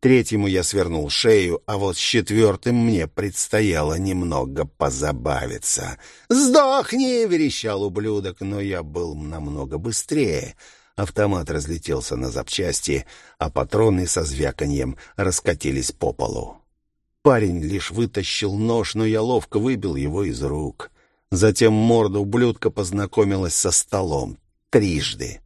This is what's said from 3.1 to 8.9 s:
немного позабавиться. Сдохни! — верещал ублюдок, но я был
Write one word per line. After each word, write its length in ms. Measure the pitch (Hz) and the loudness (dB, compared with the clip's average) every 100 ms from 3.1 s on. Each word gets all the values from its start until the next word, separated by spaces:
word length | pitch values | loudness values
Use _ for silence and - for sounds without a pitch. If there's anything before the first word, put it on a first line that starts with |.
| - 101 - - 107 107 82 76 80 | -2 -4 -4 -2 2 2 2 0 -2
немного 680 | 95 92 87 76 64 69 71 | -2 -2 -2 -2 -4 -4 -6
позабавиться. 1300 | _ 73 65 76 69 62 65 62 60 - - - - - - _ | _ -2 -2 -4 -4 -2 -4 -4 -8 -4 -4 -6 -12 -16 -20 _
Сдохни! — 960 | 247 277 254 277 269 - 240 262 247 226 | 2 6 6 6 2 0 0 0 2 2
верещал 560 | 175 151 - 113 101 | 2 2 0 -4 -2
ублюдок, 580 | 101 92 107 104 95 90 | -2 -4 -2 -2 -4 -8
но 200 | 98 101 | -6 -4
я 220 | 101 92 | -4 -4
был 320 | 78 | -6